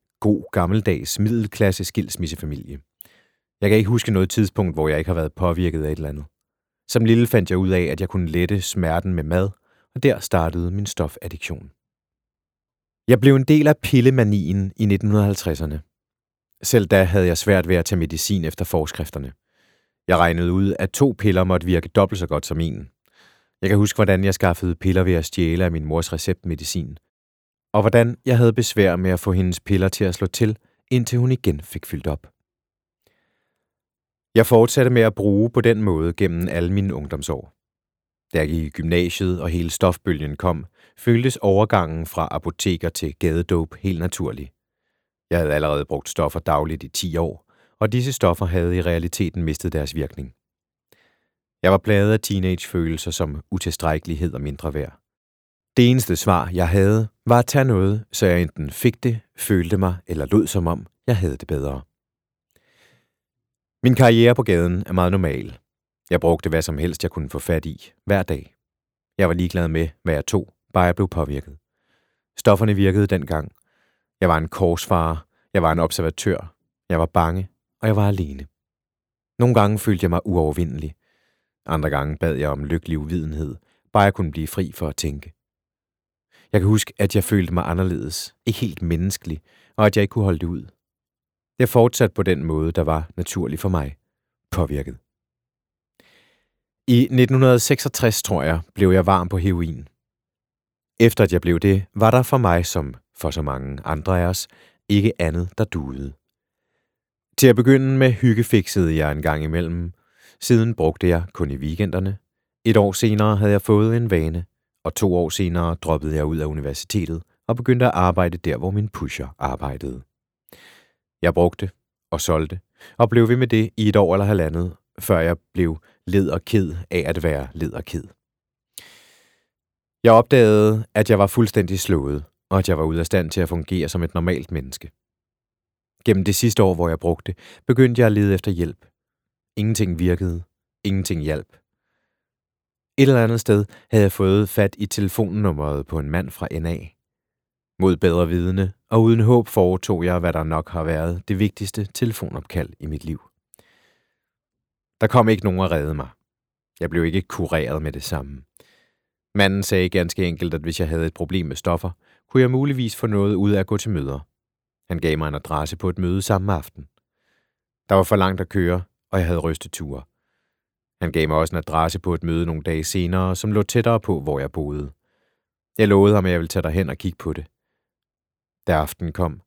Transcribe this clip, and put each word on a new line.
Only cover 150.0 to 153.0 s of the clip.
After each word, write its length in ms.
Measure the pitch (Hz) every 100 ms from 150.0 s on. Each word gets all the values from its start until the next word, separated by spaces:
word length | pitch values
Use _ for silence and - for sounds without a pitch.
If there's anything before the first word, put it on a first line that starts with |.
jeg, 140 | 87 90
hvad 140 | 85
der 120 | 80
nok 240 | 78 80 -
har 160 | 87
været 440 | 80 78 82 85 -
det 100 | 95
vigtigste 460 | 104 - 98 -
telefonopkald 880 | 98 - 117 110 95 - - 90 - -
i 60 | 78
mit 180 | 76